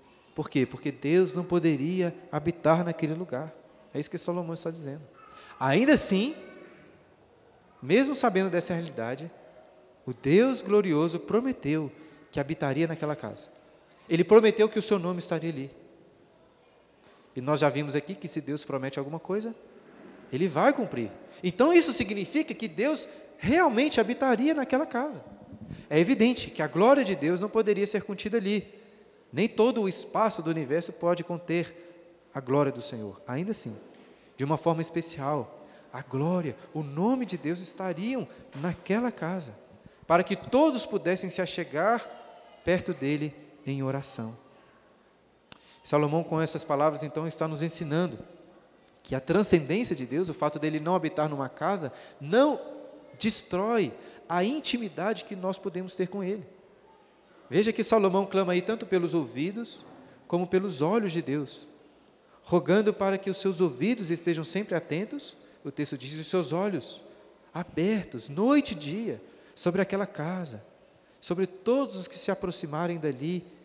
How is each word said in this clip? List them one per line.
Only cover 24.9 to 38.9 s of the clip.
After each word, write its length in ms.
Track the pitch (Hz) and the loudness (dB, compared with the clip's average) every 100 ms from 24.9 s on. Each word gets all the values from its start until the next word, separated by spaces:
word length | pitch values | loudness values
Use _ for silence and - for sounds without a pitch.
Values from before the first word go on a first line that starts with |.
| 240 294 190 - - - - - - - | -2 -4 -6 -14 -20 -20 -18 -16 -14 0
É 100 | 151 | 4
evidente 520 | 175 233 226 247 - | 4 6 4 2 -4
que 100 | - | -4
a 60 | 156 | -2
glória 360 | 160 220 285 | 6 8 8
de 120 | 240 190 | 4 0
Deus 240 | 147 175 | 0 0
não 100 | 208 | 0
poderia 380 | 220 208 202 202 | 2 2 2 0
ser 160 | 208 | -2
contida 340 | - 190 214 226 | -4 -6 -2 0
ali. 300 | 196 208 185 - - - - _ _ | 0 -2 -2 -12 -20 -20 -20 _ _
Nem 160 | 127 220 | -2 0
todo 340 | 220 233 233 | 4 4 4
o 60 | 196 | 0
espaço 540 | - - 180 220 - | -2 -2 2 2 0
do 80 | 160 | -2
universo 420 | 165 131 156 170 | -2 0 -2 -2
pode 320 | - 170 170 | -2 0 0
conter 1040 | 165 170 175 170 165 - - - - - _ | -2 -6 -2 -2 -2 -8 -20 -20 -20 -20 _
a 60 | 139 | -8
glória 320 | 127 139 139 | 0 2 2
do 100 | 120 | -2
Senhor. 400 | - 117 104 104 - | -8 -8 -10 -12 -8
Ainda 260 | 127 190 | -6 -4
assim, 240 | 214 - 101 - - - - - - | -6 -8 -12 -16 -20 -20 -20 -16 -6
de 80 | |
uma 140 | 139 156 | -2 0
forma 240 | 170 160 | 2 0
especial, 840 | 160 170 160 - 139 147 117 - - - - | -2 -4 -6 -4 -2 -2 -4 -12 -20 -20 -16
a 100 | 123 | -14
glória, 560 | - 135 156 180 156 - - | -6 -2 0 0 -2 -8 -10
o 100 | 156 | -8
nome 420 | 147 143 202 262 233 | -6 0 0 0 -2
de 120 | 170 | -6
Deus 220 | 147 175 | -6 -6
estariam 680 | 180 - 190 165 214 262 165 - - 135 | -8 -8 -6 -4 -4 -4 -6 -12 -18 -8
naquela 560 | 170 160 - | -6 -4 -2